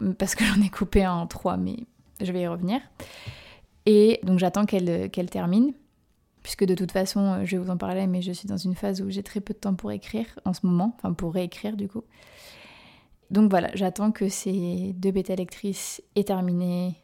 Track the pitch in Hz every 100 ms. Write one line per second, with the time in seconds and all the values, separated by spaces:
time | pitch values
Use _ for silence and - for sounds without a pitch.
0 | 202 185 190 - 214 196 196 - 190 202
1 | 190 175 170 - 185 180 185 - - _
2 | _ - 185 180 175 170 175 247 - -
3 | - - - - - - _ _ - 208
4 | 214 233 185 185 180 196 208 196 175 170
5 | 190 196 180 190 175 196 269 - _ _
6 | _ _ _ _ - - 190 185 180 190
7 | 185 202 196 190 190 185 185 180 190 185
8 | 190 180 180 180 196 196 185 185 202 190
9 | 196 196 202 208 202 214 202 185 208 208
10 | - 220 226 - - 180 185 175 208 -
11 | 190 170 170 180 175 - 208 214 202 226
12 | - _ - - - - - - - -
13 | _ _ - 196 214 190 170 190 190 -
14 | 214 214 196 - 196 190 175 180 185 180
15 | 196 190 185 185 180 - 202 185 - -
16 | - - 202 190 180 175 180 175 180 165